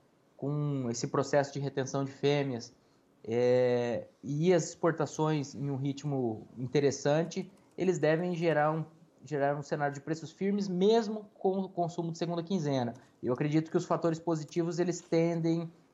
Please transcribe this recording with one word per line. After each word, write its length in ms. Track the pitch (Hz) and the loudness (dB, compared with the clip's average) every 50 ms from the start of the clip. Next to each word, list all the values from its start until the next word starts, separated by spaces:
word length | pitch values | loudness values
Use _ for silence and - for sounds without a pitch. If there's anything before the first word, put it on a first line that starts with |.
| _ _ _ _ _ _ _ | _ _ _ _ _ _ _
com 520 | - - 139 147 147 147 147 143 135 131 117 | -8 -6 -4 -2 -2 0 0 0 -2 -2 -2
esse 180 | 117 - - 135 | -4 -4 -6 -2
processo 440 | - 139 135 - - 143 139 135 - | 0 0 0 2 2 2 2 2 -2
de 60 | 139 | -6
retenção 460 | 139 139 - 139 131 131 - 139 139 | -6 -4 -2 -4 -4 -2 -2 -2 -2
de 80 | 139 139 | -4 -4
fêmeas, 600 | - - 143 147 143 139 139 127 113 - - - _ _ _ _ _ _ _ _ _ - | -2 2 2 2 2 0 -2 -4 -6 -8 -10 -18 _ _ _ _ _ _ _ _ _ -8
é, 800 | - 113 120 123 123 123 127 127 123 123 120 120 120 113 98 - - _ _ - | -2 0 2 4 4 6 6 4 4 4 2 2 0 -2 -2 -4 -8 _ _ -8
e 300 | 117 143 147 160 180 185 | -4 -2 0 4 4 4
as 160 | 170 165 - | 4 2 0
exportações 880 | - - - 170 160 160 151 135 - - 156 156 156 151 135 135 - | -6 0 0 0 2 2 -2 -4 -2 -2 0 2 2 0 -2 -4 -8
em 140 | - 139 143 | -6 -4 -4
um 60 | 139 | -4
ritmo 720 | 131 139 143 135 139 - 147 139 135 123 117 110 107 - - - | -2 -2 -4 -4 -4 -4 -4 -2 0 0 -2 -2 -4 -10 -14 -10
interessante, 920 | 113 131 123 - 151 143 139 127 - - 143 147 156 170 165 - 190 180 - - - _ _ - | -8 -6 0 0 4 4 4 2 2 2 2 2 2 0 -2 -4 -8 -8 -10 -12 -20 _ _ -6
eles 220 | - 175 185 180 156 | -2 0 0 0 2
devem 340 | 143 156 156 160 180 180 180 | 4 2 2 2 2 -2 -2
gerar 340 | 160 175 170 156 151 147 156 | 0 2 2 4 4 4 2
um, 140 | 156 160 156 - - - - _ _ _ - | 2 0 -4 -8 -12 -20 -20 _ _ _ -12
gerar 320 | 143 147 139 139 143 147 | -6 -2 0 2 2 0
um 60 | 151 147 | -2 -4
cenário 320 | - 170 151 147 143 139 | -4 -4 -2 -2 -2 -2
de 60 | 139 | -4
preços 300 | - - 160 160 160 - | -6 -6 -6 -6 -6 -12
firmes, 380 | - - 190 196 202 208 196 175 | -8 -4 -2 0 0 0 0 -2
mesmo 580 | 180 180 185 208 226 233 220 202 214 220 208 - _ | 0 2 4 6 6 4 2 0 -4 -8 -10 -14 _
com 240 | - - 196 190 196 | -4 -2 0 0 0
o 100 | 190 185 | -2 -4
consumo 440 | - 175 175 160 165 - 165 165 165 | -4 -4 -4 -4 -2 -4 -4 -4 -4
de 60 | - | -4
segunda 260 | 175 165 170 170 165 | -4 -4 -2 -4 -2
quinzena. 500 | 165 196 185 151 147 139 131 123 120 120 - - _ _ - | -2 -2 0 0 0 0 0 0 -2 -4 -8 -16 _ _ -8
Eu 120 | - 117 127 | -2 -2 0
acredito 400 | 123 151 147 147 160 160 160 - | 0 0 2 2 0 0 2 -2
que 40 | |
os 80 | 175 170 | -2 0
fatores 360 | - 170 160 165 170 160 160 | 0 0 2 2 0 0 0
positivos, 580 | - 170 165 156 147 - - 175 165 170 170 165 | -2 -2 -2 -2 -4 -4 -2 -2 -2 -2 0 -2
eles 220 | 175 175 170 175 | 0 -2 -2 -4
tendem 720 | - - - 165 165 170 170 165 165 165 165 170 170 165 - - _ _ | -4 0 2 2 2 2 2 0 0 0 0 0 -2 -6 -12 -18 _ _